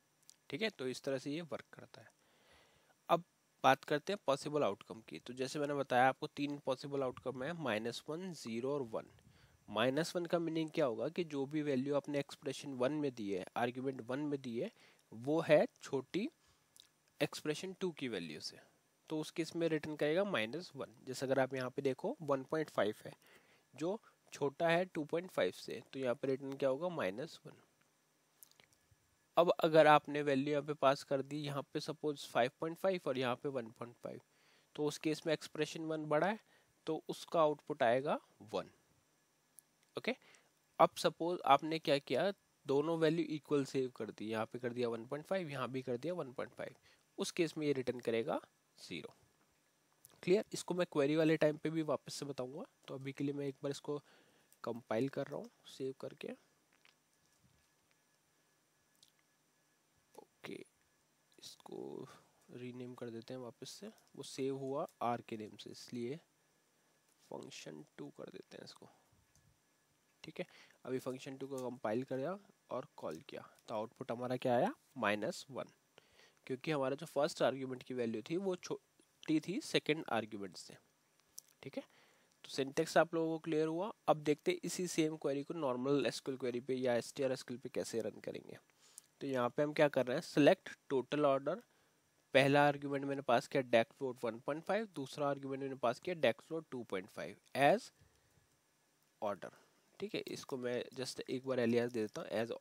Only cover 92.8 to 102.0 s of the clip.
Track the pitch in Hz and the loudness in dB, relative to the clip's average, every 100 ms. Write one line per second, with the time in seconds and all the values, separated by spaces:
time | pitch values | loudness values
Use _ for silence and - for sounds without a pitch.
92.8 | 143 139 139 139 135 120 - 139 127 117 | -2 -2 -2 -2 4 4 4 0 6 6
93.8 | 110 - 131 120 117 117 143 151 - 196 | 4 -2 -8 -4 -4 -4 -4 -4 -2 -2
94.8 | 220 151 131 - 143 139 135 135 139 131 | -2 -8 -8 -2 -2 -2 -4 -4 -6 0
95.8 | 120 123 - 170 127 - - 160 160 127 | 0 0 -4 2 2 2 -4 -8 -6 -10
96.8 | 110 95 - - 78 104 _ 123 143 214 | -4 -6 -6 -8 -10 -10 _ 4 6 6
97.8 | - - - _ _ _ _ _ _ _ | 0 -18 -20 _ _ _ _ _ _ _
98.8 | _ _ _ _ 107 98 58 - _ _ | _ _ _ _ -6 -4 -10 -16 _ _
99.8 | _ - 202 202 - - - 131 123 123 | _ -10 -6 -6 -6 -8 -6 -6 -2 -2
100.8 | - 123 127 - - 131 131 127 117 117 | -4 -6 -8 -8 -6 -4 -2 2 4 4
101.8 | 120 120 | 2 0